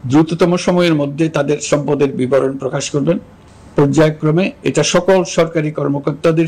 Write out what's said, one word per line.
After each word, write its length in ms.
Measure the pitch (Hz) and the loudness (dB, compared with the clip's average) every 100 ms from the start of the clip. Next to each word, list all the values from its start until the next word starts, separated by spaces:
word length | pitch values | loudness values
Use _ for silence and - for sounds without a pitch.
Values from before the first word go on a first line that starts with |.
| 123 | 2
দ্রুততম 500 | 143 160 170 175 175 | 2 2 2 0 2
সময়ের 380 | 180 180 175 | 0 2 2
মধ্যে 340 | 156 143 143 160 | 2 -2 -2 -2
তাদের 300 | 127 143 147 | -2 -2 -2
সম্পদের 540 | - 147 143 143 139 | -2 -4 -2 0 0
বিবরণ 460 | 127 127 135 135 135 | -2 0 2 0 -4
প্রকাশ 320 | 131 139 - | -6 -6 -4
করবেন। 280 | 147 139 196 - - - - - - | -2 0 -2 -6 -20 -20 -20 -6 0
পর্যায়ক্রমে 760 | 143 139 156 151 156 160 196 - | 2 4 2 2 0 0 0 -4
এটা 200 | 139 131 | -2 0
সকল 420 | 147 180 180 190 | 0 0 2 2
সরকারি 460 | 170 - 165 165 151 | 2 0 0 0 -4
কর্মকর্তাদের 760 | 151 143 143 147 147 170 160 | -4 -2 -2 -4 -2 0 2